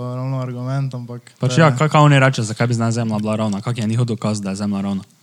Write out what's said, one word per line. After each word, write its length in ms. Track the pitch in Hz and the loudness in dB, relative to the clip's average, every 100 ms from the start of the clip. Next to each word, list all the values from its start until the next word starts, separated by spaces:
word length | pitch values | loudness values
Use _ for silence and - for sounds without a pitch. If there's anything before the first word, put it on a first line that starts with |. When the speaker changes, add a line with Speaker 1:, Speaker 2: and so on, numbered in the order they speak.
| 123 | -8
Speaker 1:
ravno 260 | 127 131 131 | -6 -4 -4
argument, 560 | 127 123 127 139 135 | -6 -6 -4 -4 -4
ampak 280 | 127 120 120 - - | -6 -10 -14 -14 -4
Speaker 2:
Pač 180 | 127 131 | 0 4
Speaker 1:
da 60 | |
Speaker 2:
ja, 60 | 156 | 4
Speaker 1:
je 80 | 123 | 4
Speaker 2:
kaj, 140 | 151 | 2
kaj 120 | 151 | 6
oni 180 | 147 139 | 6 6
rečejo, 260 | 131 131 107 | 4 2 -4
zakaj 220 | 110 117 | -2 0
bi 60 | |
zdaj 180 | 117 117 | 0 0
Zemlja 240 | 113 113 107 | 0 -2 -2
bila 180 | 107 107 | -2 -2
ravna? 220 | 110 98 | -2 -2
Kak 180 | 123 120 | -4 -4
je 100 | 110 | -2
njihov 180 | 113 117 | 0 0
dokaz, 340 | 107 107 104 | -2 -2 -2
da 100 | 98 | -4
je 60 | 95 | -4
Zemlja 240 | 104 98 | -2 -2
ravna? 220 | 101 98 - _ | -2 -4 -8 _